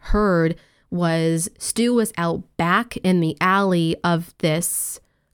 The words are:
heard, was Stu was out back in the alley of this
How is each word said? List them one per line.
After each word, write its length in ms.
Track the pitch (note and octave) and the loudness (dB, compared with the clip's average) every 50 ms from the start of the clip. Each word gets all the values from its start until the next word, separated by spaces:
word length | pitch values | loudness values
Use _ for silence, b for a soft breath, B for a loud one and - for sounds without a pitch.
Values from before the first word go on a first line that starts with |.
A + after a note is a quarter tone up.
heard, 560 | - - - G#3 G#3 G3+ F#3 E3+ E3 D#3+ E3+ b b b b b b b | -4 0 0 2 2 2 2 2 2 0 -2 b b b b b b b
was 600 | - F3 F3 E3 E3 E3 E3 E3 E3 E3 E3 - - - | -4 -2 0 0 0 0 0 0 0 0 -2 -6 -10 -10
Stu 360 | - - - - A3+ A#3+ B3 | -10 -8 -2 0 0 2 2
was 180 | A#3 A3 G#3+ - | 2 0 -2 -2
out 280 | - E3+ E3+ E3 G3 F3+ _ _ | -4 -2 -2 -2 -4 -8 _ _
back 400 | - E3+ E3+ F3+ G#3 A#3+ A#3+ - - | -2 0 2 2 0 0 -2 -8 -4
in 220 | - F#3 F#3 F3+ | 0 2 2 2
the 160 | E3 D#3+ - - | 2 0 -2 0
alley 560 | E3+ F#3 F#3+ G3 G3+ G3 F3+ F3 E3 D#3+ E3 - - | 0 2 2 2 2 2 2 2 2 0 -2 -2 0
of 280 | F3 E3+ E3 E3+ - - - | 0 0 0 -2 -6 -10 -4
this 640 | - E3 D#3 E3 E3+ - - - - - - - _ _ _ _ _ _ | -2 0 0 0 -2 -4 -4 -6 -6 -8 -10 -14 _ _ _ _ _ _